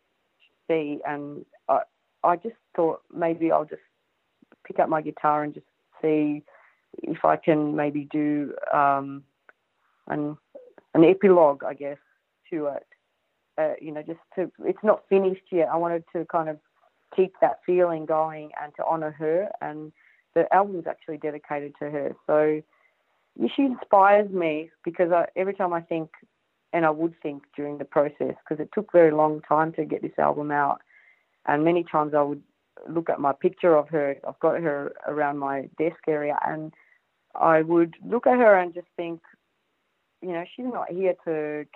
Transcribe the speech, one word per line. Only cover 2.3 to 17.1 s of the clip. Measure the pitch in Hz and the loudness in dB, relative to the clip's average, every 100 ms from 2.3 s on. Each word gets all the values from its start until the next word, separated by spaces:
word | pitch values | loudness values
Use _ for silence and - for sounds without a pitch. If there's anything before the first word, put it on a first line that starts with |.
| 175 | 0
just | 226 - _ - | -4 -14 _ -2
thought | 165 - _ | -2 -2 _
maybe | - 170 165 165 | -6 -4 -2 0
I'll | 156 156 | 0 -2
just | - _ _ _ _ _ _ _ _ - | -12 _ _ _ _ _ _ _ _ -10
pick | 190 | -2
up | 170 | 0
my | 156 | 0
guitar | 156 151 151 151 | -4 -2 0 0
and | 147 | -2
just | 151 _ _ _ - | -8 _ _ _ -4
see | 160 156 151 147 - - _ _ _ - | 0 0 0 -4 -10 -20 _ _ _ -14
if | - 165 156 | -10 0 2
I | 156 | 2
can | - 156 151 151 | 2 2 2 -2
maybe | 147 147 143 | -2 -4 -6
do, | 151 147 147 143 - - | -4 -2 -2 -4 -8 -2
um, | 147 143 139 139 139 139 _ _ _ _ _ _ _ - | 2 2 2 -4 -12 -16 _ _ _ _ _ _ _ -8
an, | 151 147 151 _ - - - _ | -6 -6 -8 _ -20 -20 -20 _
an | 156 | 6
epilogue, | 165 190 202 180 151 139 | 6 6 6 8 6 4
I | - | -6
guess, | 139 143 143 _ _ _ _ - | -8 -12 -12 _ _ _ _ -10
to | 165 143 | -6 -4
it. | 135 - _ _ _ _ _ _ - | -6 -12 _ _ _ _ _ _ -4
Uh, | 156 - | -4 -4
you | 156 | -10
know, | 151 | -12
just | 160 165 _ - | -12 -14 _ -8
to, | 175 - | -8 -6
it's | - 190 | -6 -2
not | 214 - - | 0 0 2
finished | 196 190 190 - | 2 2 -2 -4
yet. | 180 156 | -2 0
I | 160 | 0
wanted | 170 170 165 | -2 -4 -6
to | 175 156 | -10 -4
kind | 170 160 | -4 -4
of | 156 _ _ _ _ _ | -8 _ _ _ _ _